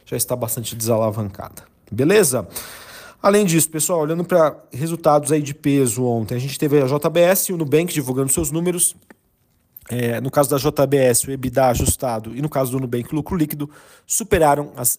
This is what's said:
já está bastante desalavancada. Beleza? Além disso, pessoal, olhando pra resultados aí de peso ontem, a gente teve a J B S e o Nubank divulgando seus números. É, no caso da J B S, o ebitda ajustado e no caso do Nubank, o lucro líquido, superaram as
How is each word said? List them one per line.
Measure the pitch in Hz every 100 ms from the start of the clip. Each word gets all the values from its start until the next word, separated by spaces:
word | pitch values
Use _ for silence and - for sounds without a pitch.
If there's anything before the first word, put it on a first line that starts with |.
| -
já | 127
está | -
bastante | 123 113 123 110
desalavancada. | 113 113 110 110 107 101 - - - - _ -
Beleza? | 104 147 214 160 123 90 - - - - - - -
Além | 202 208
disso, | 196 165 -
pessoal, | 156 - 170
olhando | 151 170
pra | 175 180 151 - -
resultados | 123 160 165 156 147 143
aí | 151
de | 139
peso | - 143 139 127 117
ontem, | 123 117 107
a | 123
gente | 135 131
teve | 151 147
a | 131
J | 143 160
B | 165
S | 175 196 -
e |
o | 175
Nubank | 147 151 180
divulgando | 151 127 131 135
seus | 175 147
números. | 160 175 175 - - _ _ _ _ _ _ _ - -
É, | 120 120 117
no | 131
caso | 147 143
da | 139
J | 143 - 135
B | 139
S, | 127 117 -
o |
ebitda | 131 127 127 127
ajustado | 113 131 - 131 110 113
e | 117
no | 151
caso | 139 127
do | 131
Nubank, | 127 120 117
o | 156
lucro | - 185
líquido, | 151 151 143 - - _ -
superaram | - 202 185 151 143 147
as | - 123